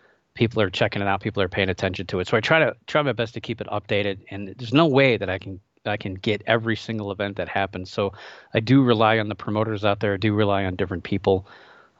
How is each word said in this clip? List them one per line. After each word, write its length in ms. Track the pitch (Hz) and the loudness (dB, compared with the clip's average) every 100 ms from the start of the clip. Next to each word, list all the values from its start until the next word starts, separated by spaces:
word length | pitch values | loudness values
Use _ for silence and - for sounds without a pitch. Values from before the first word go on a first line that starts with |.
| _ _ _ | _ _ _
people 280 | - 117 113 | -2 0 2
are 80 | 98 | -2
checking 320 | - 107 104 | 0 -2 0
it 60 | 101 | -2
out. 100 | 98 | -2
People 240 | 110 104 | -2 -2
are 60 | 92 | -2
paying 180 | - 95 | 0 -2
attention 400 | 90 95 95 95 | 0 -2 -4 -4
to 140 | 95 | -4
it. 80 | 90 | 0
So 80 | 117 | 0
I 20 | |
try 200 | - 160 | 4 4
to, 180 | 131 - - | 4 -2 -2
try 140 | 156 | 0
my 100 | 143 | 0
best 220 | 113 113 | -2 -4
to 80 | 120 | -6
keep 180 | - 110 | -8 -8
it 80 | 107 | -6
updated. 520 | 104 - 104 101 98 - | -8 -2 -2 -2 -6 -12
And 240 | 101 101 - | -12 -12 -12
there's 140 | 117 | 0
no 160 | 135 165 | 2 4
way 300 | 131 135 107 | 6 4 4
that 120 | 95 | -2
I 80 | 92 | -6
can, 220 | 98 95 - _ 107 | -8 -14 -16 _ -6
I 120 | 104 | -4
can 160 | 101 | -6
get 280 | 95 113 101 - | -4 -2 -2 0
every 300 | 117 113 110 | 0 2 -4
single 340 | - 113 101 | -4 -8 -6
event 240 | 98 101 98 | -4 -4 -4
that 140 | 87 | -4
happens. 420 | 98 95 98 92 | -2 -2 -4 -8
So 220 | - 101 - - - - | -4 -4 -4 -16 -20 -4
I 80 | 117 | -2
do 220 | 113 135 | 4 6
rely 360 | 127 110 110 113 | 6 6 4 4
on 80 | 104 | 0
the 80 | 101 | -6
promoters 480 | - 107 110 107 | -4 -2 -2 0
out 160 | 104 101 | 0 0
there. 140 | 107 | 0
I 40 | 98 | 0
do 160 | 107 | 2
rely 300 | 104 104 98 | 2 2 2
on 140 | 95 92 | 0 -2
different 260 | 92 90 | -4 -4
people, 420 | - 98 - 95 - - - - _ _ | -4 0 2 2 0 -16 -20 -20 _ _